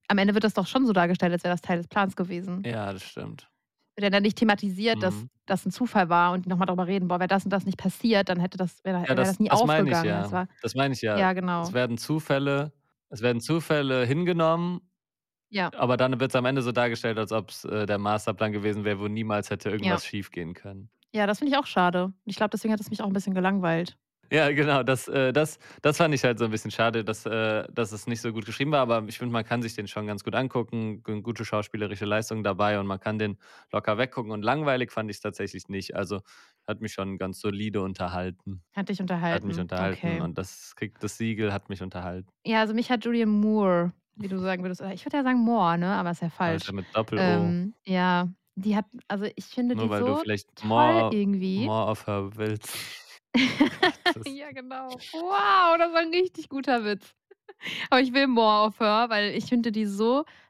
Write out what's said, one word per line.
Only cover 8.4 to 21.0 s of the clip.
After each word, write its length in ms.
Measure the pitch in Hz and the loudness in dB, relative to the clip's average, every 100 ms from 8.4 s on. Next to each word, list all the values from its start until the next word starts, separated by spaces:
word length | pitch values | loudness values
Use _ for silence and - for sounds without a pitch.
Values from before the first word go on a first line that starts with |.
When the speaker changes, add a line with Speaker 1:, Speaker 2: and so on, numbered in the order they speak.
| 180 - | -2 -2
Speaker 1:
das, 260 | 180 - | -4 -4
wäre, 180 | - 185 180 | -4 -2 0
Speaker 2:
Ja, 80 | 131 | 2
Speaker 1:
wäre 0 | |
Speaker 2:
das, 160 | 190 | 2
Speaker 1:
das 80 | 185 | 2
nie 120 | 214 | 4
Speaker 2:
das 120 | 208 | 4
meine 280 | 156 156 156 | 6 4 4
ich 100 | 170 | 2
Speaker 1:
aufgegangen.“ 0 | |
Speaker 2:
ja. 240 | 165 - 101 | 2 0 -2
Speaker 1:
Es 60 | |
war, 160 | 101 185 _ | -4 -6 _
Speaker 2:
Das 140 | 113 123 | -6 0
meine 180 | 139 | 0
ich 80 | 131 | 0
ja. 180 | 110 104 | 0 2
Speaker 1:
ja, 140 | 185 185 185 175 | 2 2 -2 -2
Speaker 2:
Es 140 | 170 | -2
Speaker 1:
genau. 0 | |
Speaker 2:
werden 240 | 123 123 117 | 0 0 -2
Zufälle, 760 | - 156 151 139 139 139 147 - _ _ _ | -2 -2 0 0 2 0 -2 -8 _ _ _
es 120 | 110 | -4
werden 200 | 120 120 | 0 0
Zufälle 640 | 117 165 - 151 139 131 120 | 0 -2 2 0 2 2 2
hingenommen, 760 | 139 175 170 160 165 175 175 - _ _ _ _ _ _ | 2 2 2 4 2 0 -6 -10 _ _ _ _ _ _
Speaker 1:
Ja. 240 | 202 175 | -4 -4
Speaker 2:
aber 240 | - 123 123 | -2 0 2
dann 220 | 127 127 | 2 2
wird's 160 | 131 131 | 0 0
am 100 | 123 | 0
Ende 160 | 135 | 0
so 80 | 123 | 0
dargestellt, 440 | 120 120 117 117 110 | 0 0 0 -2 -2
als 120 | 107 | -2
ob's, 320 | 110 92 - - | -2 -4 -10 -6
äh, 200 | 104 107 | -2 -2
der 120 | 104 | 0
Masterplan 520 | 101 107 - 95 107 | 0 0 -2 -2 -2
gewesen 320 | 104 101 104 104 | 0 -2 -2 -2
wäre, 140 | 101 | -2
wo 80 | 104 | -2
niemals 400 | 107 110 104 101 | -4 -2 -2 -2
hätte 180 | 101 113 107 | -4 -4 -2
Speaker 1:
Ja. 200 | 113 175 | 0 -2
Speaker 2:
irgendwas 60 | - | -2
schiefgehen 480 | 104 95 - 82 90 | -8 -8 -8 -10 -10
können. 360 | 101 98 101 _ | -14 -16 -18 _